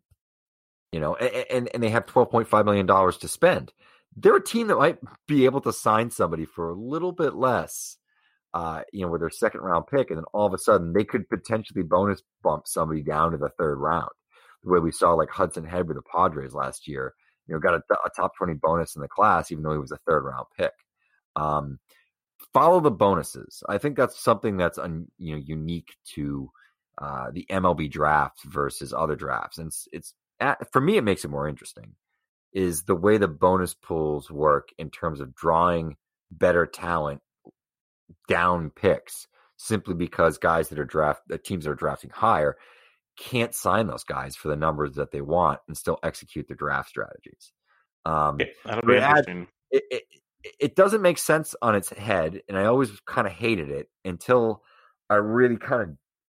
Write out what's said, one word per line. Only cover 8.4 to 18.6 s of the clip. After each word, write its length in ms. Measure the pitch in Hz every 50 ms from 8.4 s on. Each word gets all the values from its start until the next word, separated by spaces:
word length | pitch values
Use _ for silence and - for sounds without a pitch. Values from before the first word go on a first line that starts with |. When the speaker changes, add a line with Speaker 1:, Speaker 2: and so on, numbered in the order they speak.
| _ _ -
Speaker 1:
uh, 280 | 85 85 82 80 78 - -
you 100 | - 101
know, 60 | 92 85
with 80 | 82 82
their 100 | 82 80
second 300 | - - 113 107 - -
round 240 | - 92 87 85 - -
pick, 220 | 139 139 123 -
and 80 | 82 80
then 60 | 82 -
all 140 | - 104 104
of 80 | 98 92
a 40 | -
sudden 340 | - - 110 95 85 82 82
they 100 | 101 107
could 240 | - - 117 95 -
potentially 540 | 113 90 - - 110 110 107 - - 98
bonus 400 | 90 76 87 90 98 101 95 - _ _ _ _
bump 240 | - 87 78 73 - -
somebody 340 | - 90 82 78 80 78
down 300 | 71 76 78 76 80 85
to 60 | 82 71
the 120 | 73 71 - -
third 180 | 87 76 71 67
round, 320 | 71 78 82 82 - - - _ _ _ _ _ _ - - _ -
the 60 | 90
way 80 | 90 87
we 120 | 82 85
saw, 200 | - - 92 85 85
like, 160 | 80 76 -
Hudson 340 | - - 92 82 - 85 78
Head 220 | 80 90 90 90 80
with 80 | 73 71
the 40 |
Padres 520 | - - - 85 92 95 78 71 67 65 64
last 340 | 71 67 65 65 - - 78
year. 260 | 71 67 65 65 - _ _ _ _ _ _
You 80 | - 80
know, 60 | 80
got 140 | 76 92 85
a, 80 | 82 - - - - -
a 40 | - -
top 160 | - 90 92 -
twenty 180 | - 92 87 80
bonus 420 | 69